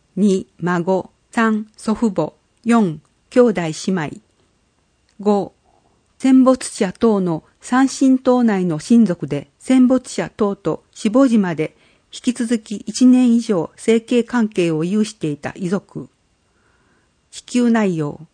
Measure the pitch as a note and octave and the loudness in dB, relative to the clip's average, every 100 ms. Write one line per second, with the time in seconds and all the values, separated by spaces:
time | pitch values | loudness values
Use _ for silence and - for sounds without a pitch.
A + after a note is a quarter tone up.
0 | _ F#3 G3+ F#3+ - - E3+ F3 E3+ F#3+ | _ -2 0 0 -4 -8 -4 -2 -2 -4
1 | - _ _ - A3+ G#3+ G#3+ - - G#3+ | -6 _ _ -2 0 -2 -6 -10 -6 -2
2 | A3+ F3+ D3+ - _ _ A3+ A#3 F#3 D#3 | -2 -2 -6 -8 _ _ 0 2 2 -4
3 | _ _ _ B3 A#3+ F3+ E3 D#3 - F#3 | _ _ _ 2 2 0 -6 -6 -4 -4
4 | D3 - _ _ _ _ _ _ _ _ | -6 -12 _ _ _ _ _ _ _ _
5 | _ - G3+ G3+ - _ _ _ _ _ | _ -6 -2 -2 -2 _ _ _ _ _
6 | _ - C4 C4 B3+ B3+ - - F#3+ - | _ -2 4 6 6 2 -2 -4 -4 0
7 | A3+ G3+ F3+ D#3 - _ - B3+ C4+ - | 0 0 -2 -6 -10 _ -2 0 0 2
8 | C4+ C4 B3+ B3 A#3 F#3+ F3+ D#3 - A#3 | 2 2 2 2 2 0 -2 -2 2 4
9 | G3 F3 C#3 C#3+ - _ - C4 B3 B3+ | 4 0 -6 -8 -10 _ 0 2 4 2
10 | - - D#3+ - G3+ G3 D#3+ - _ - | -2 -8 -8 -4 -4 -4 -6 -6 _ -8
11 | G#3+ B3 C#4 A3+ F3+ D#3 D3+ _ _ _ | -2 2 4 2 0 -4 -6 _ _ _
12 | _ - B3+ A#3+ A#3 A#3 - G3+ - - | _ -10 -6 -4 -4 -4 -6 -12 -8 2
13 | B3+ B3+ B3 A#3 A3+ F#3 - - - A3+ | 4 6 4 2 0 -4 -4 -6 0 0
14 | A3+ A#3+ A#3 B3 G#3+ G3 E3+ D#3 F3 G#3+ | 0 -2 0 -2 -2 -2 -2 -2 -2 -2
15 | G#3+ - D#3 D3 - - F3 G3 - - | -4 -6 -8 -8 -10 -8 -6 -6 -8 -16
16 | C#3+ _ _ _ _ _ _ _ _ _ | -18 _ _ _ _ _ _ _ _ _
17 | _ _ _ - - B3 A#3+ A3+ G3+ D#3+ | _ _ _ -20 -6 0 2 2 0 -2
18 | D3 - D#3+ | -6 -10 -20